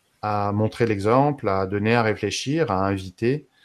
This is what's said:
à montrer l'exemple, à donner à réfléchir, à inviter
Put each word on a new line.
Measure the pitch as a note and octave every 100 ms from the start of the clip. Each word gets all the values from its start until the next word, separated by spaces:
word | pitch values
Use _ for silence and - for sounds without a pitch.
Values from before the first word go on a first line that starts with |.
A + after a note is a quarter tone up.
| _ -
à | G#2+ G#2 G2+
montrer | G#2 G#2+ - A2+
l'exemple, | G2+ G#2 B2 D3 C#3+ G#2
à | F#2+ F#2+
donner | G2+ G#2+ A#2+
à |
réfléchir, | A2 G2 G2+ - C3 D#3+ D3+
à | F#2+ G2
inviter | G2 F#2+ - A#2 C#3+ - _